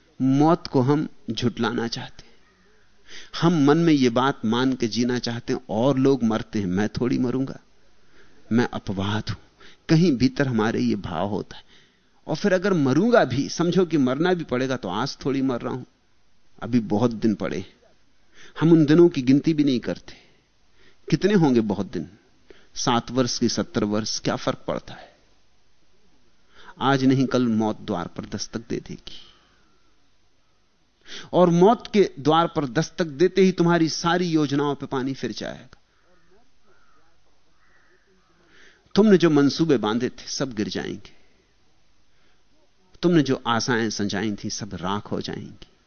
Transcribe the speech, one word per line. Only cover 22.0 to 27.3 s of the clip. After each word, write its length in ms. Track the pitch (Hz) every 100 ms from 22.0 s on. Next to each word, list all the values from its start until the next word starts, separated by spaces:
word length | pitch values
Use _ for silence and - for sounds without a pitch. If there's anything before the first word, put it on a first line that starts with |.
| 78 - _ _ - - -
सात 360 | - - 117 -
वर्ष 280 | 123 120 -
की, 100 | 117
सत्तर 360 | - 98 127
वर्ष, 360 | 104 104 107 -
क्या 160 | - 117
फर्क 280 | - 131 -
पड़ता 260 | 67 -
है? 220 | - - _ _ _ _ _ _ - - - - - - _ _ - - -
आज 240 | 131 135
नहीं 220 | 131 135
कल 220 | 123